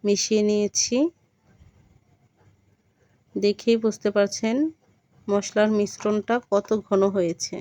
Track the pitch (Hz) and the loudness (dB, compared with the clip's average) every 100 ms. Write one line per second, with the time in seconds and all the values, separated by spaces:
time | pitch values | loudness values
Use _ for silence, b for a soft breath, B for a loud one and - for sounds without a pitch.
0 | 208 202 - 214 208 208 208 - - 247 | 0 0 0 0 2 0 0 -2 -2 0
1 | 320 _ _ _ _ _ - _ _ _ | -2 _ _ _ _ _ -20 _ _ _
2 | _ _ _ _ _ _ _ _ _ _ | _ _ _ _ _ _ _ _ _ _
3 | _ _ _ 196 202 202 - 233 220 208 | _ _ _ -2 -2 0 0 2 0 -2
4 | 208 202 202 - 220 247 311 - _ _ | -2 0 0 -2 -2 0 -2 -4 _ _
5 | _ _ - 202 202 208 214 214 208 - | _ _ -2 -2 0 0 2 2 -2 -4
6 | 214 214 202 240 - 202 202 220 - 196 | -2 -2 -2 -4 0 -2 0 -4 0 2
7 | 196 196 170 170 - 180 | 2 2 -2 -4 -8 -10